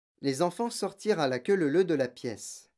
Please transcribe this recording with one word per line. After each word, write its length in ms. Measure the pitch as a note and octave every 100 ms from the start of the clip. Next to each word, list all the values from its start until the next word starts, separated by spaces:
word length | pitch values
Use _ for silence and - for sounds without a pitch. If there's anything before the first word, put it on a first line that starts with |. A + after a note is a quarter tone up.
| _ _
Les 200 | C#3 C3+
enfants 280 | F3 F3 A#3
sortirent 520 | - G3 - G#3+ F3+
à 80 | C#3
la 100 | B2+
queue 160 | - G3
leu 140 | D3
leu 160 | E3 F#3
de 80 | D3+
la 140 | B2+
pièce. 600 | - B2 G#2 - - -